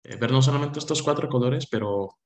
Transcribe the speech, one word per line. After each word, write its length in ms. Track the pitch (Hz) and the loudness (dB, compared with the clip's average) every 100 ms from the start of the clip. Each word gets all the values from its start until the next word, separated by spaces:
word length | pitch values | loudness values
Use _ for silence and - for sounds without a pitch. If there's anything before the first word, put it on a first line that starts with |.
eh, 120 | - 101 | -16 -4
ver 140 | 120 | 2
no 120 | 131 | 4
solamente 360 | 131 143 147 151 | 4 2 -2 -6
estos 240 | - 151 | -4 -2
cuatro 260 | 151 147 151 | 0 0 0
colores, 380 | 127 123 135 - | 0 2 0 -2
pero, 420 | 110 104 101 98 - | -2 -2 -2 -4 -8